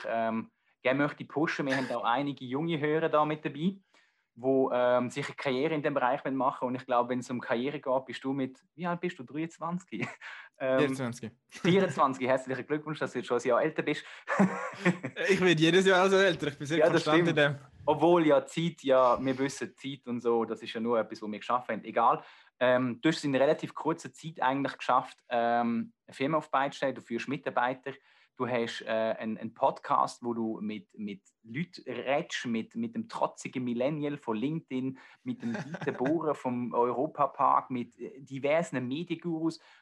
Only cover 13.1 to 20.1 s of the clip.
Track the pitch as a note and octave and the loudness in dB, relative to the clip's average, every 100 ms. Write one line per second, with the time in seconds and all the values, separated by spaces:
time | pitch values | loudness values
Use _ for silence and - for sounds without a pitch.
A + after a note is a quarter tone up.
13.1 | B2+ - A#2+ B2 A#2 D#3 D#3 D3 D3+ - | -6 -2 0 2 2 2 0 -4 -4 -8
14.1 | - - - F#3+ - - - F3+ F3+ C3 | -16 -4 2 2 2 -8 -2 -2 -2 -6
15.1 | G#3+ F3+ F#3+ F3+ D#3+ D#3+ F3 F#3+ F#3 F#3+ | -4 0 4 4 6 6 6 6 6 6
16.1 | F#3+ F#3+ E3 D3 C#3 C#3+ D#3+ D#3+ E3 D#3 | 6 6 2 -2 -6 -2 4 4 4 4
17.1 | D#3+ E3+ D3+ C#3+ C#3 - - - D3+ D#3+ | 4 4 4 4 2 -10 -4 0 4 6
18.1 | F3 D#3 C#3 C3 - E3+ E3 C3+ C3 B2+ | 6 6 4 2 -2 -2 -2 4 6 6
19.1 | A#2+ C3 B2+ C#3 - A#2 - C3+ C#3 - | 4 0 0 -2 -2 -10 -10 -12 -10 -8